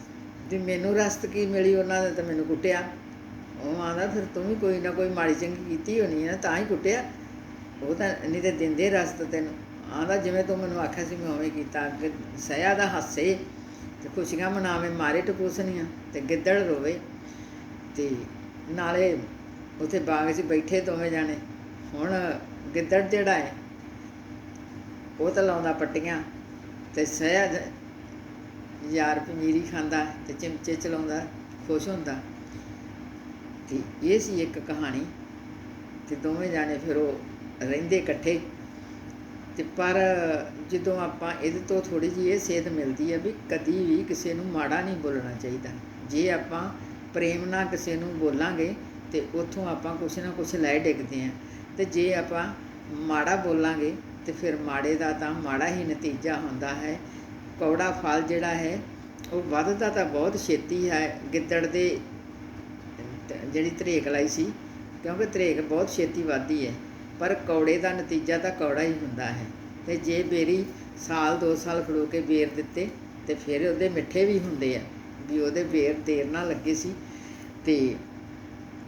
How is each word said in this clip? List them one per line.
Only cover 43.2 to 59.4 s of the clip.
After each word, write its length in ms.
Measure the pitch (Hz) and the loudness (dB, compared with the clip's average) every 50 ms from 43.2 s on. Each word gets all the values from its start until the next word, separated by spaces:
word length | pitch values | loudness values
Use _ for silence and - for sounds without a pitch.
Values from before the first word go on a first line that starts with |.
| 170 202 220 - - - | 0 -2 -4 -4 -4 -2
ਕਦੀ 340 | - 160 - 156 170 185 185 | -2 0 2 2 2 4 4
ਵੀ 200 | 170 156 175 190 | 4 4 4 4
ਕਿਸੇ 300 | - 175 - - 175 165 | 2 -2 -2 -2 -2 -2
ਨੂੰ 120 | 165 180 | -2 -2
ਮਾੜਾ 340 | 185 175 156 147 139 147 170 | -2 0 0 2 2 2 2
ਨਹੀਂ 160 | 180 190 190 | 0 0 -2
ਬੋਲਣਾ 360 | 170 147 147 139 131 123 123 120 113 131 | -2 -2 -2 0 -2 -2 -4 -6 -6 -4
ਚਾਹੀਦਾ। 280 | 127 123 127 127 127 123 123 - - - - - 123 | -4 -4 -4 -6 -8 -10 -10 -12 -12 -12 -12 -8 -2
ਜੇ 200 | 143 151 170 185 | 2 2 4 4
ਆਪਾਂ 400 | 175 160 - - 165 170 180 196 196 - - - - - - - - | 2 2 0 -4 -4 -4 -4 -4 -6 -8 -10 -10 -12 -12 -12 -6 -2
ਪ੍ਰੇਮ 300 | 175 170 170 170 175 180 | 0 2 2 2 0 0
ਨਾਲ 220 | 180 185 190 190 | 0 0 0 0
ਕਿਸੇ 300 | 180 180 170 - 175 165 | 0 0 -2 -2 -2 -2
ਨੂੰ 220 | 160 170 175 170 160 | -2 -2 -4 0 2
ਬੋਲਾਂਗੇ 560 | 156 151 135 139 160 180 180 160 160 175 208 - - - - - - - - | 2 2 4 4 2 2 2 2 0 0 0 -4 -8 -12 -12 -12 -8 -4 -2
ਤੇ 140 | 156 - - - | -2 -2 -2 -2
ਉੱਥੋਂ 320 | 170 170 170 - 196 190 | -2 -2 -2 -4 -4 -2
ਆਪਾਂ 300 | 175 165 - - 165 165 | -2 -2 -2 -2 -4 -4
ਕੁਛ 220 | 160 170 160 - 185 | -2 -2 -4 -2 -4
ਨਾ 120 | 175 180 | -4 -4
ਕੁਛ 240 | 165 - 160 - - | -4 -4 -2 -2 0
ਲੈ 240 | 175 156 143 143 151 | 2 4 4 4 6
ਡਿੱਗਦੇ 460 | 156 165 143 127 131 120 135 131 131 | 4 4 2 2 0 -4 -4 -2 -2
ਹਾਂ। 60 | 131 131 - - - - - - - - | -2 -4 -6 -10 -12 -12 -12 -12 -8 -4
ਤੇ 80 | - 196 | -2 -2
ਜੇ 300 | 185 151 175 175 180 185 | 0 2 2 4 4 4
ਆਪਾਂ 400 | 175 165 170 175 170 175 202 202 - - - - - - - 151 | 2 0 0 0 -2 -2 -2 -4 -8 -10 -12 -14 -12 -10 -8 -6
ਮਾੜਾ 440 | 147 156 156 156 151 151 165 190 | -4 -2 2 2 4 4 4 4
ਬੋਲਾਂਗੇ 580 | 196 185 175 165 160 160 160 160 156 147 151 - - - - - - - | 4 4 2 4 4 4 4 2 2 0 0 0 -4 -8 -12 -14 -8 -6
ਤੇ 60 | - 156 | -6 -4
ਫਿਰ 240 | - 175 170 151 | -2 0 0 0
ਮਾੜੇ 380 | 151 151 147 139 139 135 151 160 | 0 -2 -2 -2 0 2 2 2
ਦਾ 180 | 156 165 156 151 | 2 2 0 0
ਤਾਂ 180 | 156 156 151 | 0 -2 -2
ਮਾੜਾ 380 | 160 165 151 139 135 135 147 175 | -2 -2 -2 0 0 2 2 2
ਹੀ 160 | 175 180 175 | 2 0 0
ਨਤੀਜਾ 520 | 160 151 - - 156 135 123 123 160 156 | -2 -2 -2 -2 -2 -2 0 0 0 0
ਹੁੰਦਾ 380 | 147 156 147 131 127 139 139 143 | 0 -2 -2 -4 -4 -2 -4 -4
ਹੈ। 240 | 147 147 151 156 - - - - - - - - - - - - - | -2 -2 -4 -4 -4 -8 -10 -12 -12 -12 -12 -12 -12 -12 -12 -6 0
ਕੌੜਾ 300 | 170 156 160 165 180 185 | 2 4 4 4 4 2
ਫਲ 320 | 180 - - 160 151 160 160 | 0 0 2 2 2 4 4
ਜਿਹੜਾ 320 | 156 170 170 170 170 170 | 2 2 2 2 2 0
ਹੈ, 240 | 165 165 160 180 208 208 - - - - - - - - - 175 | 0 0 0 -2 -2 -4 -8 -12 -14 -14 -14 -14 -14 -8 -4 -4
ਉਹ 100 | 180 | -2